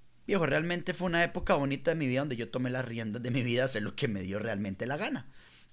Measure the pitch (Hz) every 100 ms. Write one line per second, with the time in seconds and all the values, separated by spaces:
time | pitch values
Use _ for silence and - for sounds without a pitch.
0 | - - - 196 151 147 170 175 180 175
1 | 180 170 170 180 - 170 139 139 170 165
2 | 135 127 147 117 113 127 127 127 120 117
3 | 110 113 120 123 120 120 135 107 107 -
4 | 127 98 92 101 110 101 104 95 117 147
5 | 233 254 - - - - -